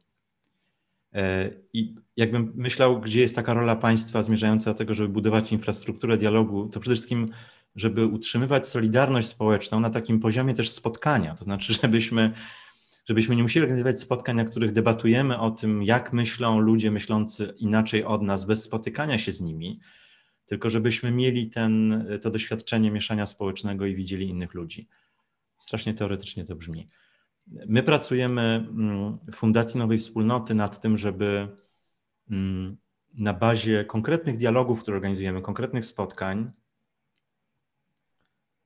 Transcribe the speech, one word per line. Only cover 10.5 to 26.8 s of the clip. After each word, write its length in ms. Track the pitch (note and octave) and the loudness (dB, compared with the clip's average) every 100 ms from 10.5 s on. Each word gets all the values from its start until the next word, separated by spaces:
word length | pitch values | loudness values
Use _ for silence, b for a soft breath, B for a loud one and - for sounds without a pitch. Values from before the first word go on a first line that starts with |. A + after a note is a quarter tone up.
też 180 | A#2 A2+ | 0 -2
spotkania, 640 | - A#2 - D3+ C3+ D#2+ D#2+ | -2 -4 -2 0 2 0 -4
to 80 | |
znaczy, 300 | - G2+ - G#2+ | -6 -6 -2 0
<laughs> 60 | |
żebyśmy, 500 | B2 A2+ A2+ A#2 A2 A2+ B B B B B B - | 4 4 2 2 2 2 B B B B B B 0
żebyśmy 300 | A2 A2+ A#2+ | 2 4 4
nie 80 | |
musieli 200 | A#2 D#3+ | 4 4
organizować 360 | C#3 B2+ B2+ B2 | 2 2 2 0
spotkań, 360 | - B2 - A#2 | -2 -2 0 0
na 100 | A2+ | 0
których 260 | A2+ A2+ | 0 0
debatujemy 680 | G#2 A2 A2+ A2+ A#2+ C#3 A#2+ | 2 2 2 4 4 4 0
o 120 | A2+ | -2
tym, 320 | A2 A2 G#2+ | -2 -2 0
jak 300 | G2+ A#2+ B2 | 2 2 2
myślą 460 | A#2+ A2+ - A#2 A2 | -2 -2 -2 0 4
ludzie 320 | G#2+ A2+ G#2+ | 4 4 2
myślący 640 | G#2 - A2 G#2 - G2+ - | -2 0 -2 -2 -4 -8 -4
inaczej 460 | G#2+ A2 A2 G#2+ | 0 2 2 0
od 180 | G#2+ G#2+ | 0 -2
nas, 240 | G2+ G2 G2 | 0 -2 0
bez 180 | G#2+ | -2
spotykania 540 | - A2+ A2+ A2+ D3+ A2+ | -2 -6 -6 -6 -2 -2
się 140 | G2+ | -2
z 100 | - | -6
nimi, 380 | E2+ D#2+ F2 - b b b b b b _ | -6 -6 -10 -12 b b b b b b _
tylko 240 | G#2 A#2 | -6 -2
żebyśmy 420 | A2+ A#2 A2+ A#2+ | 0 0 -2 -2
mieli 380 | A#2+ B2+ A#2+ A2+ | 0 0 0 -4
ten, 560 | A#2 A2+ A2 A2 A2 G2+ G#2 | -2 0 2 2 0 -2 -4
to 80 | A2+ | -4
doświadczenie 640 | A2+ - A2 - A#2 A2 | -4 -4 -8 -2 0 2
mieszania 340 | G#2 - G#2+ G2+ | 0 -2 -2 -4
społecznego 600 | - G2 F#2+ G#2 F#2+ G2 | -4 -6 -4 -6 -4 -4
i 100 | F#2+ | -4
widzieli 340 | F#2 F#2+ F#2+ | -4 -6 -6
innych 240 | F2+ F2 | -6 -8
ludzi. 340 | F2+ E2 - - _ _ _ _ _ _ _ | -8 -12 -14 -18 _ _ _ _ _ _ _
Strasznie 360 | - A2+ A2 | -8 -6 -6
teoretycznie 520 | G#2+ G2+ G2 - - F2 | -4 -4 -4 -8 -12 -10
to 100 | E2 | -12
brzmi. 340 | E2 D#2+ | -10 -12